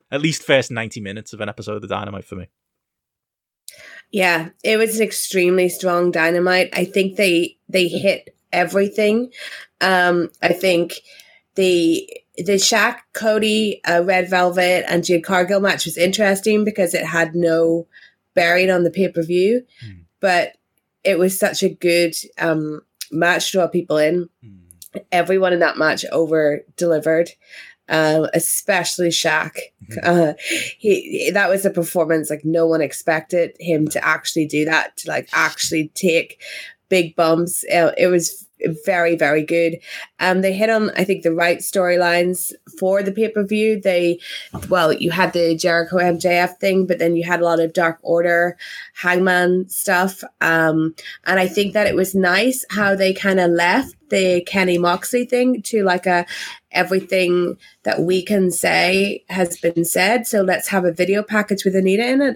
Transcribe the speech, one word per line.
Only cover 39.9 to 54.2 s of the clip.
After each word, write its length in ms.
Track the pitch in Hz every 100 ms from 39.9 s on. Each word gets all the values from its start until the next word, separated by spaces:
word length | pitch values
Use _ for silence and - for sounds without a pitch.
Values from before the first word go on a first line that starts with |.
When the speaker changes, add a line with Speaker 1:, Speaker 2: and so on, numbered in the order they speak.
| - - -
Speaker 2:
Um, 220 | 185 185
they 100 | 190
hit 180 | 190 220
on, 200 | 220 214 -
I 80 | 190
think, 180 | 175
the 100 | 170
right 260 | 165 170 170
storylines 920 | - 196 180 180 175 170 175 180 - - - -
for 240 | 185 196
the 100 | 196
pay-per-view. 680 | 190 220 220 202 214 220 214
They, 400 | 196 175 175 170 - - - - -
well, 240 | 185 160
you 200 | - 170
had 200 | 165 180
the 240 | 175 170 160
Jericho 420 | 175 170 165 180
M 220 | 180 170
J 180 | 180 175
F 200 | 175 -
thing, 260 | 196 190 185
but 140 | 170
then 160 | 170 170
you 80 |
had 160 | 170 170
a 60 | 170
lot 160 | 165
of 100 | 165
Dark 280 | 180 165 165
Order, 560 | - 170 175 170 175 170 - - - -
Hangman 720 | 180 180 190 180 180 180 185
stuff. 540 | - - 180 190 190 - -
Um, 520 | 165 165 160 160 160 - - - -
and 140 | 185
I 80 | 185
think 260 | 208 202
that 140 | 208 202
it 80 | -
was 180 | 190
nice 520 | 196 180 185 240 254 -
how 260 | 196 202 196
they 180 | 190
kinda 340 | 190 196 190 175
left 480 | 170 175 220 269 - -
the 320 | 202